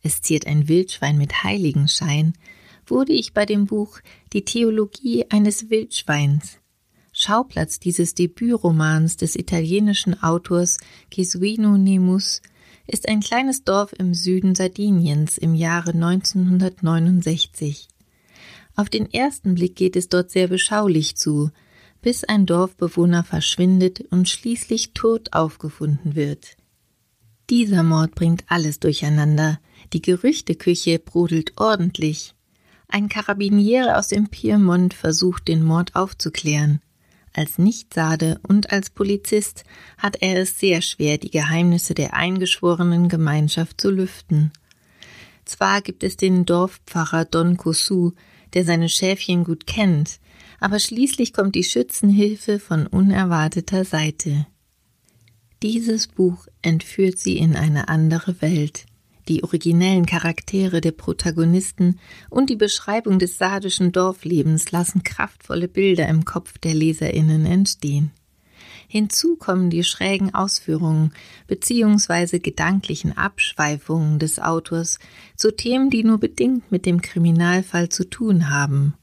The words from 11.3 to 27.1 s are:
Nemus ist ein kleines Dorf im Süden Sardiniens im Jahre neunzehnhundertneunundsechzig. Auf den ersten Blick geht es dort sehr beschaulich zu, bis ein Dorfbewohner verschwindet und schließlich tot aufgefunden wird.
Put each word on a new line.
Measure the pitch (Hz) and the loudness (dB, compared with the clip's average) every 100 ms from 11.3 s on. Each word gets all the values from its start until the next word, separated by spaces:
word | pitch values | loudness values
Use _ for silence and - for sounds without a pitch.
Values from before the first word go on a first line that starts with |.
| 180 196 220 214 202 | -2 -4 0 4 4
Nemus | 190 190 185 185 - - _ _ _ _ - | 4 4 4 2 -2 -8 _ _ _ _ -10
ist | - - | -6 -2
ein | 214 | -2
kleines | 208 240 269 262 | -2 -2 -2 -2
Dorf | - 196 202 - | 0 0 -2 -4
im | 185 | -2
Süden | 170 180 185 190 | -2 0 0 2
Sardiniens | 185 185 185 208 185 165 147 156 - | 0 -2 -2 0 2 2 0 -2 -2
im | 165 160 | 0 0
Jahre | 165 170 170 165 | 0 -2 -2 0
neunzehnhundertneunundsechzig. | 170 185 - 190 185 180 185 185 165 165 170 180 156 165 - - 147 147 - _ _ _ _ - - - _ - | 0 0 0 0 2 2 2 0 0 2 4 2 0 -2 -4 -4 -8 -8 -16 _ _ _ _ -20 -20 -20 _ -6
Auf | 208 | -4
den | 214 214 | -2 -4
ersten | - 277 - 196 180 | -2 -2 -2 -2 0
Blick | 180 - | -2 0
geht | 185 180 | 0 0
es | 180 | 0
dort | 180 180 | 0 0
sehr | 185 180 | -2 0
beschaulich | 180 - 214 202 160 156 - | 0 -2 0 2 2 0 -4
zu, | 151 147 151 _ _ _ _ _ | -2 -2 -2 _ _ _ _ _
bis | 240 240 | -4 -2
ein | - 214 185 | 0 2 4
Dorfbewohner | 170 185 _ 170 175 175 170 | 2 0 _ -4 2 2 2
verschwindet | 170 156 147 - 180 185 185 185 - | 0 -4 -4 0 4 4 2 -2 -2
und | 180 180 | 0 0
schließlich | - 233 233 - 220 - | -2 -6 -6 -4 -4 -4
tot | - 226 226 - | -2 0 0 -2
aufgefunden | 165 160 - 156 - 151 147 156 | -2 -2 -4 -14 -6 -4 -2 -2
wird. | 151 143 143 - _ _ _ _ _ _ | -4 -4 -6 -14 _ _ _ _ _ _